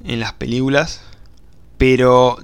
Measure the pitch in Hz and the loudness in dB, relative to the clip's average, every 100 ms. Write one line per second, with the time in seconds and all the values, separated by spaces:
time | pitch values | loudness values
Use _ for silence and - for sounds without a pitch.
0 | - 120 110 - - 120 131 139 160 - | -10 -8 -8 -10 -8 -4 -2 -2 -4 -8
1 | - - - - - - - - 131 127 | -20 -20 -20 -20 -20 -20 -16 -2 2 4
2 | 127 123 127 120 | 4 4 4 0